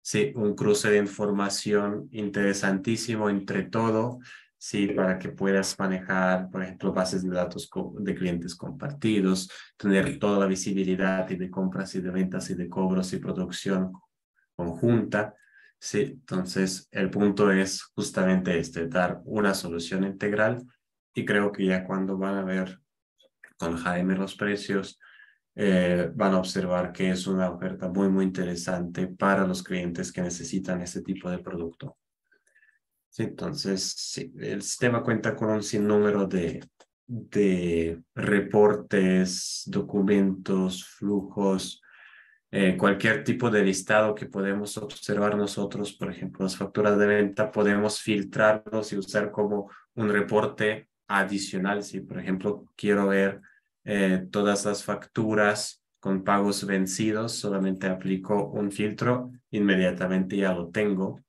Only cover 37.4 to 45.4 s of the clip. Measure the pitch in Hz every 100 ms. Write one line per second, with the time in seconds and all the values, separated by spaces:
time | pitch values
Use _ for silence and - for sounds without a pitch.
37.4 | 101 90 87 85 82 85 - - - 101
38.4 | 95 104 104 98 - 98 92 92 92 90
39.4 | - - - 104 - 104 98 101 98 95
40.4 | - 95 92 92 - - 101 101 95 -
41.4 | 98 95 - - _ - - - - _
42.4 | _ 101 92 90 101 95 113 110 - -
43.4 | 113 104 95 92 - 107 107 104 - 98
44.4 | 98 101 104 - 104 - - 101 104 104